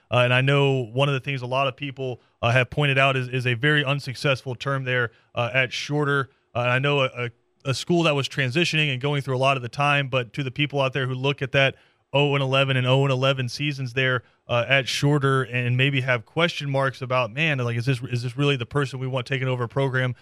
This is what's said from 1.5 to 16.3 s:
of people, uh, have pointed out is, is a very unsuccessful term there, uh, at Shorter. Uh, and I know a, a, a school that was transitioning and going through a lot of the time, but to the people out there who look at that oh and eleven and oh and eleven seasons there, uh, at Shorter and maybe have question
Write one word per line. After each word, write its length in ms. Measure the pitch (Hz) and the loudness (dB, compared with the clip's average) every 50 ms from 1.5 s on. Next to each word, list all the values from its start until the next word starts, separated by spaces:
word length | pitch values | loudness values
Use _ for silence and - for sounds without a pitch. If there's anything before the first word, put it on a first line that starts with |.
| 127 135 139 131 | 0 0 0 0
of 80 | 123 | -2
people, 440 | - 143 139 123 135 135 127 117 - _ _ _ _ | -6 -10 -10 -8 -6 -6 -6 -6 -8 _ _ _ _
uh, 80 | 113 117 | 0 2
have 200 | 120 127 123 - | 4 2 2 0
pointed 280 | - 147 147 139 135 135 | 0 0 0 2 4 4
out 180 | 135 139 131 | 4 4 2
is, 120 | 131 123 123 | 0 -2 -2
is 180 | 127 131 120 | -4 -2 0
a 80 | 127 123 | 0 0
very 300 | 113 143 151 151 147 139 | 2 2 2 2 2 2
unsuccessful 720 | 131 143 143 - 135 113 - - 147 131 - - 135 120 | 0 -2 -4 -4 -8 -8 -2 0 0 0 0 -4 -8 -10
term 300 | - - 139 139 135 131 | -6 -6 -4 -4 -4 -2
there, 260 | 127 127 123 120 117 - _ _ _ - | -2 0 0 -2 -2 -6 _ _ _ -6
uh, 160 | 120 120 117 123 | -4 -4 0 0
at 180 | 131 127 - | 0 0 0
Shorter. 560 | - - - - 147 151 147 143 143 139 127 - _ _ _ _ - | -4 -8 -6 -4 -2 0 0 0 0 0 -2 -4 _ _ _ _ -4
Uh, 60 | 120 | -2
and 100 | 120 123 | 0 0
I 80 | 123 127 | 2 2
know 220 | 139 147 143 143 | 2 2 2 2
a, 60 | 131 | 0
a, 240 | 127 - 120 120 120 - _ _ _ _ _ - | 0 -2 -6 -8 -10 -10 _ _ _ _ _ -6
a 100 | 139 123 | -4 -4
school 280 | - - - 175 170 | -4 0 0 2 2
that 120 | 165 156 143 | 2 2 2
was 140 | 139 127 - | 0 -2 -2
transitioning 640 | - 147 135 123 120 170 170 - 160 156 151 147 | -2 -2 -2 0 0 0 0 2 2 0 0 0
and 80 | 131 123 | -2 -2
going 220 | 135 143 147 143 | -2 -2 -2 -2
through 140 | 127 139 131 | -2 -2 0
a 20 | 123 | 2
lot 180 | 131 139 139 | 2 2 2
of 60 | 127 | 0
the 60 | 120 113 | -2 -6
time, 380 | - 143 143 147 143 143 139 127 | -2 0 0 2 2 0 0 0
but 260 | 131 127 120 104 - | -2 -2 -2 -4 -6
to 80 | 147 | -6
the 80 | 139 127 | -6 -4
people 320 | - - 147 135 143 139 | -2 -2 -2 0 0 0
out 100 | 135 131 | 0 0
there 140 | - 143 131 | 0 -2 -2
who 80 | 127 131 | -4 -4
look 260 | 127 131 143 139 - | -2 -2 -2 -2 -2
at 120 | 139 123 | -4 0
that 220 | - 139 135 131 - - _ _ _ _ _ _ | 2 4 4 2 0 -4 _ _ _ _ _ _
oh 220 | - 139 147 143 139 | 2 2 4 4 2
and 80 | 139 | 0
eleven 340 | 135 131 131 135 139 135 131 | 0 2 2 2 2 2 2
and 100 | 127 123 | 2 4
oh 160 | 127 131 139 | 4 4 4
and 80 | 139 139 | 4 2
eleven 380 | 131 127 131 135 139 131 127 117 | 2 2 2 2 2 0 -2 -4
seasons 460 | - - 147 147 139 135 131 120 117 | -4 -4 -4 -4 -4 -4 -6 -4 -2
there, 280 | 131 131 131 127 120 - _ _ _ _ | 0 0 2 0 -2 -4 _ _ _ _
uh, 200 | - 120 120 117 117 | -2 0 0 2 2
at 180 | 135 139 131 | 2 0 0
Shorter 560 | 104 - - 143 143 147 147 135 135 135 131 127 | 0 -2 0 2 2 2 2 2 2 2 0 0
and 320 | 107 120 123 123 120 123 | -2 -4 -2 0 0 2
maybe 260 | 127 131 143 139 131 | 2 2 2 0 0
have 240 | 123 135 123 117 - | 0 0 -2 -2 -4
question 440 | _ | _